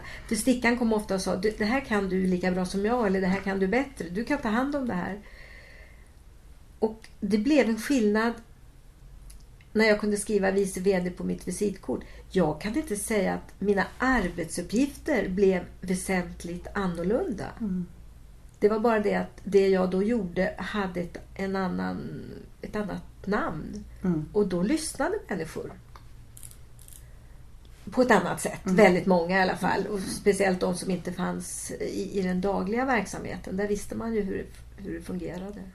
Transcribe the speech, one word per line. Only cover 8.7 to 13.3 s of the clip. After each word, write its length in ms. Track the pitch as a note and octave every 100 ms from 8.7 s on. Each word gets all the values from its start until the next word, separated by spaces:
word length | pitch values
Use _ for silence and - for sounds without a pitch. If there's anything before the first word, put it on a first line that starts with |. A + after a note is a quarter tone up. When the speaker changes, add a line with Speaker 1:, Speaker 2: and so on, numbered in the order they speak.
| - - - - - - - - - -
Speaker 1:
när 120 | G#3+
jag 160 | A3 G#3
kunde 160 | G#3 G#3
skriva 340 | - G#3 F#3+
vice 300 | G3 F#3+ F#3+
V 200 | F#3+ F#3
D 100 | F3+
på 140 | F3+
mitt 240 | F3+ F3 -
visitkort. 520 | F3+ G#3 G3+ - - - - -
Jag 300 | F#3 D#3 D3+
kan 160 | G#3 C#4+
inte 200 | D4+ G3+
säga 380 | - G#3+ F#3